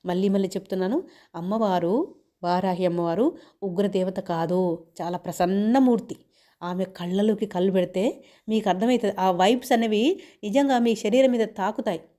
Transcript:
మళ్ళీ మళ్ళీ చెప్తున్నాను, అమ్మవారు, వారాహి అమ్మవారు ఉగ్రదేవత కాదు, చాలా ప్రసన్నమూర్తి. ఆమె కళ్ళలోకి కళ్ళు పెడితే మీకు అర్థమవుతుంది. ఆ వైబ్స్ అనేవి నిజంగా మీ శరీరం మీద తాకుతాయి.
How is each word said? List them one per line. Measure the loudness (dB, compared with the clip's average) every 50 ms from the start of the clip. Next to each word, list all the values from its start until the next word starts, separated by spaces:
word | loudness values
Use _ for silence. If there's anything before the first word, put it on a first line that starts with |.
| -4
మళ్ళీ | -2 -2 0 0 2
మళ్ళీ | 2 0 0 -2
చెప్తున్నాను, | -4 -8 -8 -6 -4 -2 -2 0 -2 -2 -4 -6 -20 -20 _ _ -14
అమ్మవారు, | -10 -6 -4 -2 0 0 0 0 0 0 0 0 0 -2 -4 -10 _ _ _ _ _ -2
వారాహి | 0 0 0 0 -2 -2 0 0
అమ్మవారు | 0 0 0 -2 -2 0 2 0 0 0 -4 -20 -20 _ _ -8
ఉగ్రదేవత | -6 -2 -2 -2 0 0 -2 -2 -2 -4 -6
కాదు, | -6 -4 -2 -2 -2 0 0 0 0 0 -2 -4 -8 _ _ -10
చాలా | -8 -8 -8
ప్రసన్నమూర్తి. | -8 -8 -10 -2 0 0 2 2 0 2 2 4 4 4 4 4 2 -2 -8 -16 -16 _ _ _ _ _ _ _ _ -10
ఆమె | -8 -4 -4 -6
కళ్ళలోకి | -6 -6 -10 -6 -4 -2 0 2 2 0 0 -4
కళ్ళు | -4 -2 0 0 2
పెడితే | 2 0 0 0 -2 -2 -2 -2 -2 -4 -18 -20 -20 _ _ -2
మీకు | -2 0 2 0
అర్థమవుతుంది. | 0 0 2 0 2 2 0 -2 -2 0
ఆ | 0 0
వైబ్స్ | 2 4 4 4 4 2 2 0
అనేవి | 0 2 2 0 0 2 2 2 0 -2 -8 -20 _ _ -8
నిజంగా | 0 2 2 2 4 2 2
మీ | 2 2 0
శరీరం | 0 0 2 4 4 4 4
మీద | 4 2 -2
తాకుతాయి. | -2 -2 -4 -4 -4 -4 -4 -4 -4 -4 -6 -8 _ _